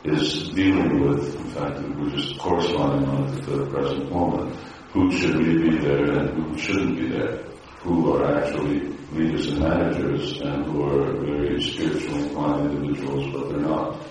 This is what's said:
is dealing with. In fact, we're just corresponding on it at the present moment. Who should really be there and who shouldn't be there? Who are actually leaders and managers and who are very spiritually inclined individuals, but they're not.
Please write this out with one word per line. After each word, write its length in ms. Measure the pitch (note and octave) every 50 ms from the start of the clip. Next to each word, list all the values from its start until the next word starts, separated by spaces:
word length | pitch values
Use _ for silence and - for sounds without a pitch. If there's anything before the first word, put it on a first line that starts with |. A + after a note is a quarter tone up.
| -
is 460 | D#2 D2+ D2+ D2+ - - - - -
dealing 520 | - F#2+ F#2+ F#2+ - - E2 D#2+ D2 C#2+
with. 340 | C#2+ C#2+ C#2 - - C#2+ D2
In 140 | C#2+ - -
fact, 300 | - D2 C#3+ C#2+ C#2+ C#2 C#2+ C#2+ C#2+ C#2+
we're 140 | D2 D2
just 260 | C#2+ C#2+ - - C#2+ -
corresponding 720 | - F2+ E2+ E2+ E2 E2+ E2+ D2+ C#2+ C#2+ C#2 C#2 C#2 C2+
on 140 | C#2 C2+ C#2 C2+ C2+
it 60 | C2
at 60 | -
the 200 | C#2 C#2+ C#2 C#2
present 460 | C#2 C#2 C#2 C#2 C#2 C#2 - - D2+
moment. 440 | F2+ F2 F2 F2 - - - - - - - - - - - - -
Who 160 | F#2+ F#2 F#2
should 220 | F2+ F2 F2 E2 D2+
really 380 | D#2+ D#2+ E2 E2 E2 E2 E2
be 60 | D#2+ D#2
there 320 | D2 C#2+ C#2 C#2 C#2+ C#2+
and 180 | C#2 C#2 C#2 -
who 280 | - D#2+ D#2 D2+ - -
shouldn't 400 | - - G2 G2 - - - -
be 80 | - -
there? 360 | - - - - - - - - - - - - - -
Who 340 | - F2 E2+ D#2+ D#2 D2+ C#2
are 240 | C#2+ C#2+ C#2+ D2 D2
actually 560 | C#2+ - D2+ D2 C#2+ D2 D2 C#2+ C#2+ D2 - - - - D2
leaders 340 | D#2 D#2+ D#2+ D2 D2 - -
and 140 | C#2+ D2
managers 800 | D2 D2+ C#2+ - - - - - C#2 C#2 C#2+ - - - - -
and 220 | C#2+ C#2+ C#2+ C#2+ C#2+
who 180 | C#2+ D2 D2 C#2+
are 300 | C#2+ C#2+ C#2 C#2 C2+ C#2
very 460 | C2+ C#2 D2 D2 C#2+ D2 C#2+ C#2+ C#2+
spiritually 640 | C#2+ - - - D#2+ D#2+ D#2 D#2 - D2 D2 D2 - -
inclined 420 | - D2 D2 D2 D2 C#2+ C#2+ D2
individuals, 600 | C#2+ C#2+ C#2 C#2+ D2 C#2 C#2 C2+ C#2 C#2 C#2 C#2 C#2
but 160 | C2+ C2 -
they're 180 | C#2+ C#2+ D2 D#2
not. 300 | D2+ C#2 - - - - - -